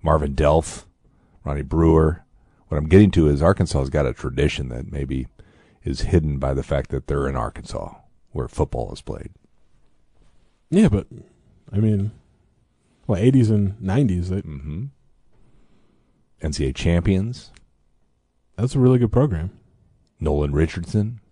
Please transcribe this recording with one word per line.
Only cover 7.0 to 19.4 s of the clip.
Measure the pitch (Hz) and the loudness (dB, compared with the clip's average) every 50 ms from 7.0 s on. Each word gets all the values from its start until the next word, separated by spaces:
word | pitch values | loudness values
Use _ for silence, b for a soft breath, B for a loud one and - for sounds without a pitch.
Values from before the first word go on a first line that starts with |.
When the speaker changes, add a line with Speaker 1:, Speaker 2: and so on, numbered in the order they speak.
| 64 | -6
Speaker 1:
they're | - 69 71 69 | -4 -4 -4 -2
in | 67 67 | -4 -4
Arkansas, | 64 58 - - - - - - - - - - - _ _ _ _ _ _ _ | -4 -6 -8 -8 -14 -16 -12 -10 -10 -10 -12 -16 -20 _ _ _ _ _ _ _
where | - 64 - | -10 -10 -8
football | - - 76 71 - 60 57 50 50 | -4 -4 -4 -4 -2 -8 -8 -8 -10
is | - | -14
played. | - - - - - - - _ _ _ _ _ _ _ _ _ _ _ _ _ _ _ _ _ _ _ _ _ _ _ _ _ _ _ | -12 -14 -12 -12 -12 -16 -18 _ _ _ _ _ _ _ _ _ _ _ _ _ _ _ _ _ _ _ _ _ _ _ _ _ _ _
Speaker 2:
Yeah, | 151 185 220 165 | 2 4 4 4
but, | 104 101 - - - - - _ _ _ _ _ _ _ _ - - | 4 2 -2 -6 -16 -20 -20 _ _ _ _ _ _ _ _ -8 -4
I | 101 | 0
mean, | 110 110 107 101 98 104 - - _ _ _ _ _ _ _ _ _ _ _ _ _ _ _ _ _ | 0 2 2 0 -2 -4 -8 -12 _ _ _ _ _ _ _ _ _ _ _ _ _ _ _ _ _
well, | - 110 90 | -4 -2 2
eighties | 104 127 135 131 120 107 | 4 4 4 4 4 4
and | 110 104 101 98 101 - | 2 2 0 0 -4 -6
nineties, | - 95 95 131 147 113 92 87 87 90 | -4 -2 0 0 0 0 0 -2 -4 -4
they | 92 98 - | -6 -6 -6
Speaker 1:
Mm-hmm. | - 76 69 69 76 73 85 123 139 139 _ _ _ _ _ _ _ _ _ _ _ _ _ _ _ _ _ _ _ _ _ _ _ _ _ _ _ _ _ - | -8 -12 -12 -10 -10 -10 -10 -10 -12 _ _ _ _ _ _ _ _ _ _ _ _ _ _ _ _ _ _ _ _ _ _ _ _ _ _ _ _ _ _ -8
N | 78 73 | -8 -6
C | - 76 | -4 -4
A | 67 65 | -4 -4
champions. | - - - 85 87 85 - 98 92 98 113 127 - - - - - _ _ _ _ _ _ _ _ _ _ _ _ _ _ _ _ _ _ _ | -4 -2 0 0 2 2 0 0 0 -2 -4 -8 -12 -16 -20 -20 -20 _ _ _ _ _ _ _ _ _ _ _ _ _ _ _ _ _ _ _
Speaker 2:
That's | - 104 131 - | -4 -4 -2 2
a | 139 | 4
really | 123 123 127 123 | 4 6 6 6
good | 120 107 - | 4 2 2
program. | 123 139 151 - 80 | 2 2 2 0 -4